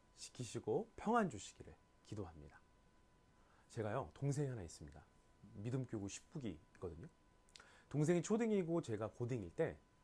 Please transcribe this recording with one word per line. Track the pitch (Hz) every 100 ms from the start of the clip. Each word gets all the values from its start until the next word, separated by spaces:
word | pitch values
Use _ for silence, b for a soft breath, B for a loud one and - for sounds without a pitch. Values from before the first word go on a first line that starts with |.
| - -
지키시고 | - - 113 117 107 135 220 -
평안 | - 233 190
주시기를 | 135 - - - 80 - -
기도합니다. | - 104 85 80 71 - - - - - - - - b b b b
제가요, | 123 107 123 82
동생이 | - 139 139 139
하나 | 120
있습니다. | 85 - 76 71 - - - - 104
믿음 | 110 113 131 123
교구 | 104 98
십 | - -
부기 | 160 117 80 -
있거든요. | - 90 80 135 - - - - - B B B
동생이 | 143 151 175
초딩이고 | 156 214 233 202 165 170
제가 | 135 104 107
고딩일 | - 120 127 87 -
때 | 151 73 - _